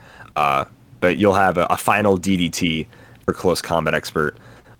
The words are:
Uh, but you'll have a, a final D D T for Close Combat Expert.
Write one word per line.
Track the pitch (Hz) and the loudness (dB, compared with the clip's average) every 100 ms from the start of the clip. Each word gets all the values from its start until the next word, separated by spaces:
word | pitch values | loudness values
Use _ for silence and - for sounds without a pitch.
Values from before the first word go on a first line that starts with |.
| - - - - | -18 -20 -12 -4
Uh, | 73 69 71 - - - | 0 0 -4 -12 -20 -2
but | 90 87 | 0 2
you'll | 101 | 2
have | 95 95 87 | 4 2 2
a, | 85 | 0
a | 87 | 0
final | - 104 104 95 | 0 2 2 0
D | 92 95 | 0 -2
D | 85 | -2
T | - 87 80 76 - - - | -2 -2 -4 -8 -14 -20 -10
for | - | -6
Close | 87 92 82 | -2 0 0
Combat | - 82 78 | -2 -2 0
Expert. | 78 - 82 76 - - - - - | -2 -4 -4 -4 -6 -20 -20 -20 -20